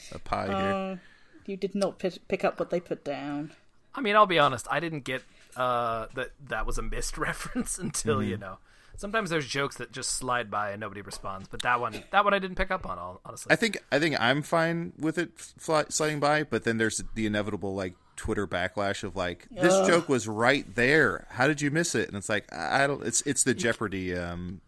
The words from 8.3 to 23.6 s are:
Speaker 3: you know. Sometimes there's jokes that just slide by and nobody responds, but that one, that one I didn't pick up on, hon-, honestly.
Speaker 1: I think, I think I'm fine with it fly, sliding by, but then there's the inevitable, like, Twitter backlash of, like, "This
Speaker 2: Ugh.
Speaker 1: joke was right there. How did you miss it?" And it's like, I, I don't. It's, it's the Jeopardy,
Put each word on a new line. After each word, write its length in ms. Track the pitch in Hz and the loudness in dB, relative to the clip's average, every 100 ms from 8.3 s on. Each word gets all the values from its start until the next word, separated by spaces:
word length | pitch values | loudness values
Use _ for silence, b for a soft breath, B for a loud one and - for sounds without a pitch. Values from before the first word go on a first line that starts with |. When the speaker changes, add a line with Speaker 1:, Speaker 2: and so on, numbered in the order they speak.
Speaker 3:
you 60 | 110 | -4
know. 220 | 98 - b b b - | -8 -14 b b b -12
Sometimes 340 | 202 220 190 | -4 -2 0
there's 160 | 165 127 | -2 -2
jokes 300 | 135 143 - | -2 -2 -4
that 140 | 123 | -10
just 180 | 135 123 | -8 -4
slide 380 | - 127 123 110 | -4 -2 -2 -2
by 200 | 104 104 | -4 -4
and 80 | 101 | -4
nobody 200 | 107 98 | -8 -10
responds, 440 | 98 - - 95 98 | -12 -10 -10 -10 -10
but 140 | 110 | -2
that 180 | 127 123 | 2 2
one, 220 | 120 110 - | 2 -4 2
that 140 | 196 | 4
one 80 | 208 | 6
I 60 | 196 | 4
didn't 160 | 190 180 | 0 -2
pick 160 | 190 | -2
up 120 | 185 180 | -2 -4
on, 100 | 180 | -8
hon-, 200 | 175 190 | -8 -12
honestly. 280 | - - - | -14 -14 2
Speaker 1:
I 40 | 160 | 2
think, 220 | - - - | 2 -2 0
I 80 | 139 | 2
think 160 | 160 139 | 2 2
I'm 220 | 117 139 | 4 2
fine 500 | 147 165 165 170 170 - | 2 2 2 0 -4 -4
with 200 | 151 156 | -2 -2
it 200 | 170 - | -4 -8
fly, 460 | - - - 156 147 | -20 -14 0 2 2
sliding 300 | - 151 151 | 0 0 2
by, 240 | 143 151 | 4 4
but 220 | 151 220 | 2 0
then 140 | - 113 | 0 2
there's 220 | 110 - - | 2 0 -6
the 120 | 113 110 | -2 0
inevitable, 480 | 104 104 101 98 98 | 0 -2 -4 -4 -4
like, 180 | 95 87 _ - | -6 -8 _ -10
Twitter 300 | - 107 98 | -4 -2 0
backlash 560 | 90 92 - 101 101 | 0 -2 0 -2 -2
of, 140 | 101 95 | -4 -4
like, 320 | 90 87 - | -4 -4 -10
"This 220 | - - | 2 4
Speaker 2:
Ugh. 140 | 190 190 | 6 6
Speaker 1:
joke 200 | 170 165 | 4 4
was 200 | 131 110 | 0 2
right 440 | 107 117 139 - - | 2 4 4 0 2
there. 500 | 123 156 127 85 - | 4 6 4 2 -6
How 180 | - 135 | 0 2
did 120 | 151 | 2
you 120 | 147 | 0
miss 240 | 151 170 120 | 0 0 0
it?" 100 | 98 | -2
And 100 | 101 | -4
it's 120 | - | -2
like, 180 | 104 - | -2 -2
I, 320 | - 80 123 | -6 0 2
I 20 | 139 | 2
don't. 180 | 143 | 0
It's, 180 | 107 - | -2 -2
it's 200 | - 131 | 0 2
the 120 | - | 2
Jeopardy, 600 | 110 | 2